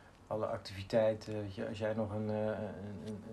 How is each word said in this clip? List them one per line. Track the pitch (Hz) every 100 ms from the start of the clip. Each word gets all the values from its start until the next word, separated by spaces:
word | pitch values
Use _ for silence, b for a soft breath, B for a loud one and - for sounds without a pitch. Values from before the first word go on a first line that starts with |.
| b b -
alle | 110 104
activiteiten, | 117 - 98 98 117 110 107 - 107
weet | 101 104
je, | 113
als | 107
jij | 107
nog | 110 101
een, | 107 107
eh, | 107
een, | 107 104 107 - 104 95 107
een, | 101 110